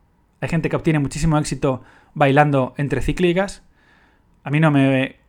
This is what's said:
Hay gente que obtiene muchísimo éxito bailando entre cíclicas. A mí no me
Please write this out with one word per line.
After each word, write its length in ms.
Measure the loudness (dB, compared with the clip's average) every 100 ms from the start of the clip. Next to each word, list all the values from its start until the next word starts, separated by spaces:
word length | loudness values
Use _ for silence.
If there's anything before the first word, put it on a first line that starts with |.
| _ _ _ -12
Hay 80 | -4
gente 220 | -2 -2
que 60 | -2
obtiene 220 | -2 0
muchísimo 400 | -2 -2 -2 0
éxito 440 | -2 -4 -2 -4 -8 -20 _
bailando 600 | 0 2 4 4 2 -2 -4
entre 220 | -4 -4
cíclicas. 640 | -4 -2 0 0 -4 -6 _ _ _ _ _ _ _ _
A 80 | -4
mí 80 | 2
no 140 | 4
me 480 | 4 4 2 -2 -8